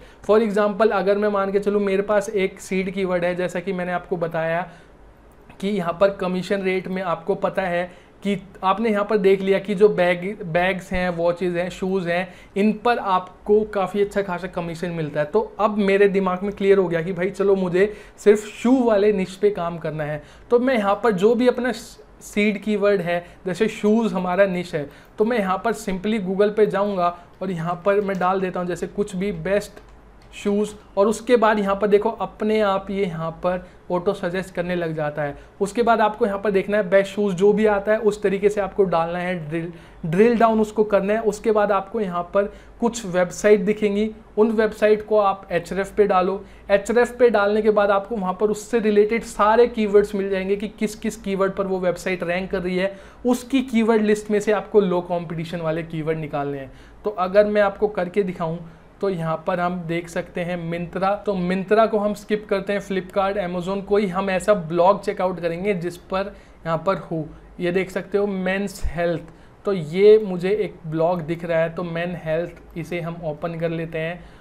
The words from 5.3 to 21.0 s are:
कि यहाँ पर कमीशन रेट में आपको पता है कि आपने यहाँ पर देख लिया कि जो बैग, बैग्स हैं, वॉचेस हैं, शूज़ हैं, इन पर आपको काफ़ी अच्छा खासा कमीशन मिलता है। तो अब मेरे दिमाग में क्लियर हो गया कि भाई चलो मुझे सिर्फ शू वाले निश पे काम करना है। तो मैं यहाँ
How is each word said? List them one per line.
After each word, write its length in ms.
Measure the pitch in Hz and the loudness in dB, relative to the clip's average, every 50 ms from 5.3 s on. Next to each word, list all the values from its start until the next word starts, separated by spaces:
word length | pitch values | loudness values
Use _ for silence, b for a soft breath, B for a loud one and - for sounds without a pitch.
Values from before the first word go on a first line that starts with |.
| - - - - - - | -20 -20 -20 -20 -12 -6
कि 80 | 190 196 | -4 -2
यहाँ 280 | 214 190 170 170 165 165 | -2 -2 -2 -2 2 4
पर 100 | 202 196 | 4 4
कमीशन 520 | 196 - 185 180 180 185 180 - 202 196 | 2 2 -4 -2 -2 -2 -2 -2 -2 -2
रेट 260 | 190 185 185 185 180 185 | 0 0 -2 -2 -2 -4
में 140 | 185 185 | -6 -4
आपको 320 | 190 175 165 165 165 - 190 | -2 -2 -4 -4 -2 -4 -4
पता 280 | - 196 185 185 196 | -2 -2 -4 -2 -2
है 440 | 190 180 175 175 180 180 - - - - - - | -2 -2 -2 -2 -4 -4 -8 -18 -20 -20 -16 -8
कि 140 | - 196 202 190 - - - - 190 | -4 -4 -4 -4 -6 -12 -10 -4 0
आपने 260 | 185 196 214 226 233 | 0 0 0 0 0
यहाँ 140 | 208 202 208 | 0 0 0
पर 140 | 208 220 208 | 0 0 2
देख 220 | 185 190 196 190 | 4 4 4 4
लिया 180 | 190 190 196 190 | 2 2 0 0
कि 160 | 190 - 208 | 0 -2 2
जो 140 | 180 214 202 | 4 4 4
बैग, 540 | 175 175 180 180 180 175 175 196 214 214 202 | 6 4 2 2 2 0 -2 -8 -8 -8 -6
बैग्स 460 | 165 156 175 175 185 196 180 - - | -2 0 0 2 0 -2 -4 -6 -4
हैं, 160 | 196 185 180 180 | -4 -2 -2 -2
वॉचेस 460 | 170 165 170 175 175 175 190 180 175 | -2 0 0 0 0 0 -2 -2 -2
हैं, 140 | 170 180 180 | -2 -4 -6
शूज़ 380 | 180 - 196 185 190 196 170 175 | -6 -6 -4 -2 -2 -2 -2 0
हैं, 200 | 170 175 185 180 B B B B B | -2 -2 -2 -4 B B B B B
इन 160 | 196 208 214 208 214 - | 0 2 2 2 2 0
पर 140 | 240 240 - | 0 0 0
आपको 640 | - 196 185 185 185 - - - - - 208 214 214 | 0 0 0 0 -2 -4 -16 -6 0 4 4 4 2
काफ़ी 360 | 214 - 202 185 180 - 202 | 2 -2 -2 -2 0 0 0
अच्छा 220 | 202 202 - 202 | 0 0 0 -2
खासा 240 | 196 190 175 175 180 | -2 -2 -4 -6 -8
कमीशन 440 | 185 - 180 170 170 165 165 185 175 | -8 -6 -6 -6 -6 -6 -6 -6 -6
मिलता 300 | 170 165 156 143 147 151 | -4 -4 -4 -4 -2 -2
है। 60 | 151 | -2
तो 140 | 147 - 214 240 - - - | 0 0 0 0 -2 -2 -2
अब 160 | - 214 208 214 | -2 0 0 0
मेरे 300 | 202 185 196 196 202 202 | 2 2 4 4 4 4
दिमाग 340 | 185 196 190 185 180 180 | 4 2 0 0 -2 -2
में 100 | 202 202 | -4 -6
क्लियर 260 | 196 - 196 196 196 196 | -4 0 4 4 4 4
हो 80 | 185 170 | 4 2
गया 140 | 170 165 | 0 -2
कि 100 | 160 190 | -4 -4
भाई 180 | 185 170 180 196 | -4 -4 -4 -4
चलो 260 | 190 - 190 202 196 | -2 0 0 2 2
मुझे 360 | 190 185 180 170 180 202 214 208 B B B B B | 2 0 0 2 2 2 0 0 B B B B B
सिर्फ 280 | - 202 220 214 - | 4 4 4 4 2
शू 300 | - - - - 233 262 269 240 | -6 -8 -2 2 4 4 4 4
वाले 280 | 233 214 196 208 214 | 4 4 4 4 2
निश 240 | 208 196 185 - - | 2 2 -2 -4 -4
पे 140 | - 208 202 | 0 0 0
काम 280 | 208 185 170 170 175 165 | 0 0 -6 -6 -6 -6
करना 260 | 160 156 151 156 151 | -8 -8 -6 -6 -6
है। 180 | 147 151 147 B B B B B B | -6 -8 -8 B B B B B B
तो 80 | 240 240 | 2 2
मैं 180 | 247 269 262 | 4 2 2
यहाँ 240 | 220 202 196 202 202 | 2 2 2 0 2